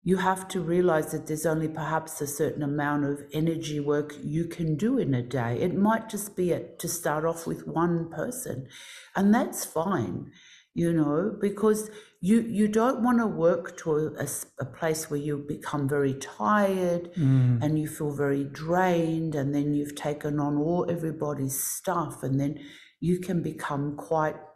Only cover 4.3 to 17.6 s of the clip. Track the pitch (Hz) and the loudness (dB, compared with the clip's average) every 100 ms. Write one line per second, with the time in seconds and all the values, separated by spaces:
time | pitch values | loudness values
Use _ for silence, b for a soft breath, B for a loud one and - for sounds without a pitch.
4.3 | 156 170 - 160 147 220 269 156 127 123 | -2 -2 -2 -2 0 2 2 2 0 0
5.3 | 135 117 120 180 190 208 220 220 202 - | -2 -2 0 0 2 2 2 -2 -8 -8
6.3 | - 180 120 - - 170 - 165 151 165 | -2 0 0 -4 -8 -6 -2 -2 0 0
7.3 | 165 - 165 - 147 175 170 165 160 240 | -2 -6 -8 -4 0 2 2 -2 -6 -6
8.3 | - - - - B B B B - 196 | -6 -8 -8 -10 B B B B 2 6
9.3 | 233 349 - - 156 175 175 95 - - | 6 2 -4 -4 -2 0 0 -2 -6 -10
10.3 | B B B B - 170 165 143 151 202 | B B B B -2 2 4 2 2 0
11.3 | 208 202 202 214 214 - B B B 175 | 0 -2 2 2 2 -2 B B B 4
12.3 | 226 226 190 208 214 233 269 240 240 220 | 4 4 2 2 4 2 2 2 4 2
13.3 | 156 165 170 - - 165 151 156 - 139 | 4 4 4 -2 -8 0 0 0 -4 -6
14.3 | - - - 131 - 165 156 - 147 147 | -6 -10 -8 -10 -2 -2 -2 -2 -4 -2
15.3 | 143 143 - - 147 139 147 139 135 - | -4 -4 -8 -4 -2 2 2 2 0 -8
16.3 | - 214 208 196 190 180 175 175 - 135 | -2 2 4 4 2 0 0 -4 0 4
17.3 | 135 127 120 | 6 6 4